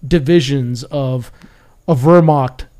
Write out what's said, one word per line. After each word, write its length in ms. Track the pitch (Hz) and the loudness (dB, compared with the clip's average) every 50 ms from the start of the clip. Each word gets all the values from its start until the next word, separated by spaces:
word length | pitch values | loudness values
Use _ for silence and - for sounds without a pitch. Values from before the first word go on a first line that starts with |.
| - | -4
divisions 760 | 127 175 165 131 147 175 175 127 135 143 135 123 120 123 117 131 | -2 -2 -2 0 2 2 2 2 0 -2 -4 -4 -4 -6 -10 -10
of, 460 | - 151 143 135 131 127 127 113 - - _ - - _ _ _ _ _ _ _ | -10 -8 -6 -6 -4 -6 -6 -8 -12 -18 _ -20 -20 _ _ _ _ _ _ _
of 140 | - 160 123 | -2 -2 2
Wehrmacht 640 | 127 160 175 175 160 156 151 143 131 123 - - - - _ | 4 4 6 6 4 4 2 0 -2 -4 -6 -12 -18 -20 _